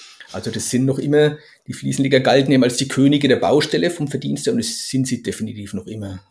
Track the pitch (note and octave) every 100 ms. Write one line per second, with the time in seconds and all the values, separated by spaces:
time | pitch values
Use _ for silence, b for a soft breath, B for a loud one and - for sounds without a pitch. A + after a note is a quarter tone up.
0 | B B B - A2+ - - B2 C3+ C3
1 | C#3+ D3 D3+ D3+ B B - - C3+ C3+
2 | C3+ C3+ B2+ C3 C#3+ C3 B2 B2 C3+ -
3 | C#3 D3 C#3 A#2+ E2+ C#3+ D3 D#3 E3+ -
4 | C#3+ C3+ C#3 C#3 - B2 A2 - - C3+
5 | B2+ A#2 - - A2 G#2+ G2 G2 - A2
6 | G2+ F#2 -